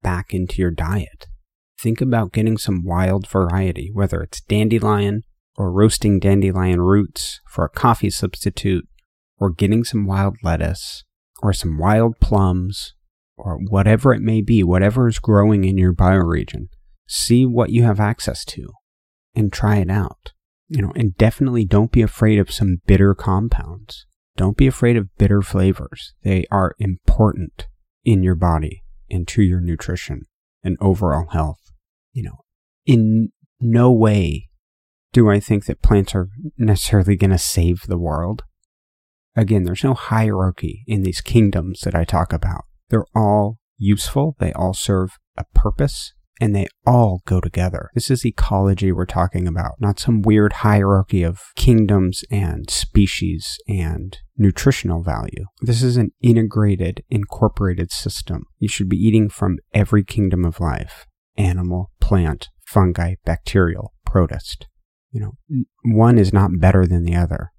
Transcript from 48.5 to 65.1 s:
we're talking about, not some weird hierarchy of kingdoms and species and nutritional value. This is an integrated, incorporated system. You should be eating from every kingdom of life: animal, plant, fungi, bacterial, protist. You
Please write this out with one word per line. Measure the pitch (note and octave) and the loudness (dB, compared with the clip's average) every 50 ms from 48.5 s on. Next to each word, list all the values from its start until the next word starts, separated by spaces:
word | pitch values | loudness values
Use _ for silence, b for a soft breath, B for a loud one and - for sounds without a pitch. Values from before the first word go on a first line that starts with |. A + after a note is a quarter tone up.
| G#2 G2 G2 G2 G2 F2+ G2 F#2+ | 2 2 2 2 2 2 0 -2
we're | F2+ E2 F2+ | 0 0 -4
talking | F2+ - F#2 F2+ F#2 _ G2 F#2 F2+ | -4 -2 -2 -2 -2 _ -2 -4 -2
about, | E2 F2 E2 - - - | -2 -4 -4 -6 -6 -4
not | G#2+ G2+ G2+ - | -2 -4 -2 -2
some | - - A#2 A2 | -2 0 0 2
weird | G2 G#2+ G#2+ G#2+ G#2 G#2 - | 2 4 4 4 4 2 0
hierarchy | - - G#2+ G#2 G2+ G2 G2 G2+ F#2+ F#2+ _ - F#2 F2 | 0 2 4 4 4 4 4 2 2 2 _ -2 -2 -2
of | E2 F2 - - - _ | -2 -4 -6 -12 -20 _
kingdoms | - - - A#2+ A2 A2 G2 G2+ G2 F#2+ F2+ F#2 - - - | 0 4 4 6 6 4 4 2 2 2 0 -2 -6 -10 -6
and | - G2+ G2+ E2+ D#2+ D2+ D2+ - | -4 -4 -2 -4 -4 -6 -8 -8
species | - - - - _ G#2+ G2+ F#2+ - - - F2 E2+ D#2+ - - - - - - | -8 -6 -6 0 _ 2 2 2 0 -4 -6 -6 -6 -6 -10 -12 -14 -14 -10 -8
and | G#2+ F#2+ E2+ D#2+ E2 - F#2 F#2+ - - - - _ - | -6 -4 -4 -4 -6 -8 -10 -12 -16 -20 -20 -20 _ 0
nutritional | G#2+ G2 F2+ - - C#3 C3 - - F#2 F2 E2 | 2 2 2 2 0 0 0 0 -2 -4 -4 -4
value. | E2+ F2+ B1+ G#1+ A1+ G1+ - - F#2+ F#2+ _ _ | -4 -4 -6 -6 -6 -10 -10 -12 -14 -14 _ _
This | - A#2 A#2+ A2+ | -4 -2 0 0
is | B2+ B2 A#2+ B2 | 0 0 2 0
an | A#2 - _ _ | 0 -2 _ _
integrated, | - B2 A#2 A2+ A2 G#2 - G#2+ G#2 G#2 G2+ F#2 F#2 E2+ - - - _ | 2 4 4 4 2 0 0 0 2 2 2 0 -2 -6 -6 -8 -10 _
incorporated | - A2 G2+ - - - A2 G#2+ - - G#2 F#2+ F2+ F2+ F2+ F2+ | -4 -4 -4 -6 -4 0 0 0 0 0 -2 -2 -2 -2 -4 -6
system. | - - - G#2+ - - - - F2 D#2 - _ _ _ | -6 -8 -8 -8 -8 -8 -10 -8 -10 -10 -10 _ _ _
You | - - | -6 -6
should | - - G#2 F#2 | -4 -4 -4 -2
be | G2 F#2 | -2 2
eating | F#2 A2+ G#2+ A2 G#2+ G#2 | 2 4 4 4 2 0
from | - - - F#2+ F2+ - _ _ _ | -2 -4 -4 -4 -4 -4 _ _ _
every | G#2+ G2+ - - G#2+ G2 | 0 0 2 2 0 0
kingdom | - - - G#2 F#2 F2+ F2+ F2+ | 0 -2 -2 0 0 0 0 0
of | E2+ E2 - | -2 -2 -2
life: | F2 D#2+ B1+ G1+ - - - - - _ _ _ _ _ _ - | -4 -4 -4 -6 -8 -14 -16 -20 -20 _ _ _ _ _ _ -2
animal, | G#2 F#2 F2+ F2+ F2+ F2+ F2 F2 F#2 - _ _ | -2 -2 0 -2 -2 -4 -4 -4 -6 -8 _ _
plant, | - - G#2 F#2+ F2 D#2 D2+ - - - _ _ _ | 0 2 2 2 0 0 -4 -6 -10 -20 _ _ _
fungi, | - - A2 F#2+ F2+ F2 - F2 E2+ F#2 - _ | -2 0 2 2 2 0 -2 -4 -4 -6 -6 _
bacterial, | - E2 - _ - - G2 F#2 E2+ E2 - G#2+ - _ _ _ | -4 -6 -4 _ -2 0 0 0 0 -2 -6 -10 -16 _ _ _
protist. | - - G2 F2 D#2 - - - - - - - - _ _ _ _ _ _ _ | -2 0 0 0 0 -2 -8 -12 -14 -16 -16 -18 -20 _ _ _ _ _ _ _
You | _ | _